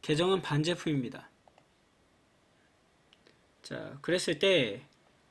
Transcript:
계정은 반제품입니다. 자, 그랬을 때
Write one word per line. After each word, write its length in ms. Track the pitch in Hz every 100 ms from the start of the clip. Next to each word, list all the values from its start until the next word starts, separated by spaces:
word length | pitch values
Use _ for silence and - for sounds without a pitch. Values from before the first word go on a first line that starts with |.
계정은 400 | - 151 175 190
반제품입니다. 880 | - 147 156 170 170 143 117 - - _ - _ _ _ _ _ _ _ _ _ _ _ _ _ _ _ _ _ - _ _ _
자, 360 | - 123 104 139
그랬을 380 | - 180 - 160
때 460 | 196 180 117 101 - _ _ _ _